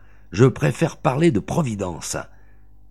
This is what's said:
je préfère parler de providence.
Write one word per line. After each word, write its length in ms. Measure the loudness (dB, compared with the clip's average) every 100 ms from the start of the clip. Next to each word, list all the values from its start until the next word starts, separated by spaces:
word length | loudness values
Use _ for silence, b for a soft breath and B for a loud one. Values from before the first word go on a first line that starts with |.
| b b b
je 140 | 4 4
préfère 500 | 4 -2 0 -2 -2
parler 340 | -2 2 2
de 80 | 2
providence. 800 | -2 -2 -2 -4 -6 -8 -8 -8 -10 b b b b -20 -8